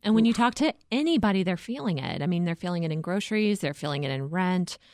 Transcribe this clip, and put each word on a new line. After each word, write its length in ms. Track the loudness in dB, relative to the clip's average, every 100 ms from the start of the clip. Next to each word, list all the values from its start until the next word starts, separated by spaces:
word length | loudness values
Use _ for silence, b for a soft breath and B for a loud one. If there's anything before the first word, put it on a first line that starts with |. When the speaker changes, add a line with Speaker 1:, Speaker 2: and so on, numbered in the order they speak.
Speaker 1:
And 100 | 2
when 120 | 4 4
you 40 |
Speaker 2:
Oof. 80 | 4
Speaker 1:
talk 160 | 2 2
to 160 | 0 0 _
anybody, 500 | 0 2 2 4 2
they're 160 | 0 -2
feeling 400 | -4 -6 -4 -2
it. 240 | -4 -4
I 60 | -2
mean, 180 | 0 0
they're 80 |
feeling 300 | -2 -4 -2
it 80 | -2
in 100 | -4
groceries, 600 | -4 -4 -2 0 0 0
they're 120 | -2
feeling 300 | -4 -4 -4
it 80 | -2
in 180 | -4 -4
rent. 480 | -2 0 0 -2 -6 B